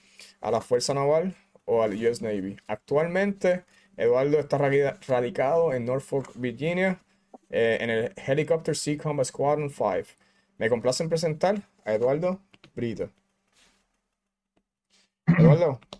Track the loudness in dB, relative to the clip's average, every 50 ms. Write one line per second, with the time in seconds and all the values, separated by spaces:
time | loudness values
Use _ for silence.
0 | _ _ _ -20 -20 -20 _ -8 -4 0 0 0 0 0 0 0 0 0 -2 0
1 | 2 2 2 2 0 -2 -6 _ _ _ _ -14 -4 0 2 2 2 0 0 0
2 | 0 0 0 0 -4 -4 -4 -4 -6 -8 -10 -12 _ -10 -10 -10 _ -2 0 0
3 | 0 0 0 -2 -2 -2 -2 0 0 0 0 0 -4 _ _ _ _ _ -6 -2
4 | 2 2 4 4 4 2 2 0 0 0 0 0 2 2 2 2 2 0 -2 -6
5 | -4 -2 0 0 0 -2 -2 0 0 2 2 2 2 2 0 -2 -2 -2 -4 -4
6 | -4 -4 -4 -4 -4 -6 -10 -6 -6 -6 -4 -4 -4 -2 -2 0 0 -2 -2 -4
7 | _ _ _ _ _ _ -20 -20 _ -4 -2 0 2 2 2 0 0 -2 -2 -2
8 | -2 -4 -6 -8 -4 -2 0 0 0 0 -2 -2 0 -4 -4 -4 -4 -4 -4 -4
9 | -4 -6 -2 -2 -4 -4 -2 -2 0 0 0 0 -2 -6 -4 -4 -2 -2 -2 -2
10 | -6 -8 -18 _ _ _ _ _ _ _ _ -4 -2 0 0 0 0 -2 -2 -2
11 | -2 -2 -2 -2 -2 -2 -2 0 0 0 0 -2 -6 _ _ _ -4 -2 0 0
12 | 2 2 0 0 -2 -4 -4 -6 _ _ -20 _ -20 -16 -8 -6 -6 -6 -4 -6
13 | -8 -10 _ _ _ _ _ _ _ _ _ _ _ _ _ _ _ _ _ _
14 | _ _ _ _ _ _ _ _ _ _ _ _ _ _ _ _ _ _ _ _
15 | _ _ _ _ 0 2 4 6 8 8 8 6 4 0 0 -4 -10 _ -20